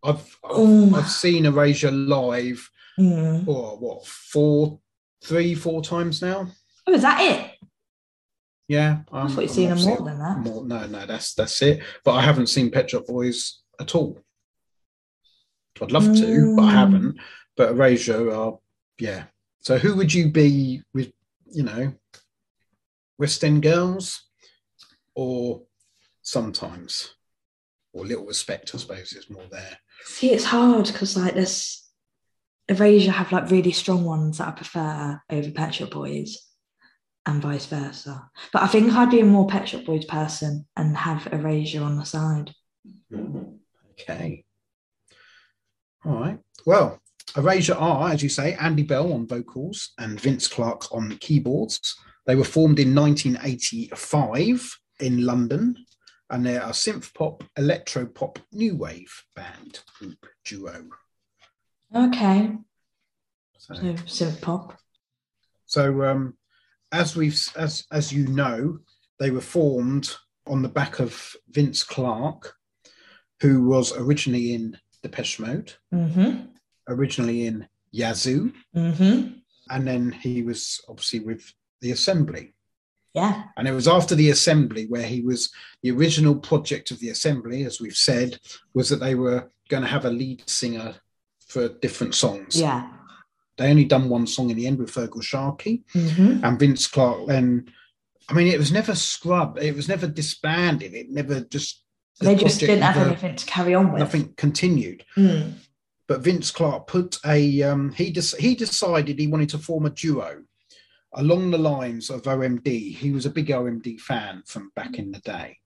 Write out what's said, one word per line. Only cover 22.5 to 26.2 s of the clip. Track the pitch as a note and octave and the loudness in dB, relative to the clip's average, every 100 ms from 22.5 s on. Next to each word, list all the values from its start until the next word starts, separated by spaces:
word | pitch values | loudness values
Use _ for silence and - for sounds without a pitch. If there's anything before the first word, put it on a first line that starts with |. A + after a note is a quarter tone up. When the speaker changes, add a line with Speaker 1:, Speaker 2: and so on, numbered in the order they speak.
| _ _ _ _ _ _ _ | _ _ _ _ _ _ _
Speaker 1:
West | C#3+ - | -4 0
End | D#3 D3+ | 2 4
Girls | D3+ E3+ F3+ F#3+ F#3 - _ _ _ _ _ _ _ _ _ | 4 4 2 -4 -8 -14 _ _ _ _ _ _ _ _ _
or | - B2+ B2+ B2 G#2+ _ _ _ _ _ _ | -8 -6 -4 -4 -6 _ _ _ _ _ _